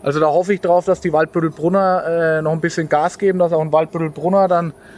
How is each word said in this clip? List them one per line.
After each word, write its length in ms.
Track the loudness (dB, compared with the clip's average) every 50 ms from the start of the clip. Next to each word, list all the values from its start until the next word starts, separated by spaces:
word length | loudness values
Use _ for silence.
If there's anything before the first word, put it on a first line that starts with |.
Also 180 | -6 -4 0 2
da 60 | 2
hoffe 260 | 2 2 2 0 0 -2
ich 80 | -2
drauf, 240 | 0 2 2 2 2
dass 160 | 0 -2 -2
die 100 | -2 -2
Waldbüttelbrunner, 1300 | 0 0 0 0 -2 -2 -2 -2 -4 -2 -2 0 0 2 2 2 0 0 -2 -2 -2 0 0 0 0
äh, 40 | 0
noch 120 | -2 -2 -2
ein 80 | -2
bisschen 260 | -4 -4 -4 -4 -2
Gas 320 | 0 0 0 0 -2 -2 -2
geben, 200 | -2 0 2 2
dass 120 | 0 2
auch 80 | 2 0
ein 120 | 0 2 2
Waldbüttelbrunner 760 | 0 0 0 -4 -4 -4 -6 -6 -4 -2 0 2 2 2
dann 260 | 2 2 0 0 -4 -8 -12 -20 -20 -20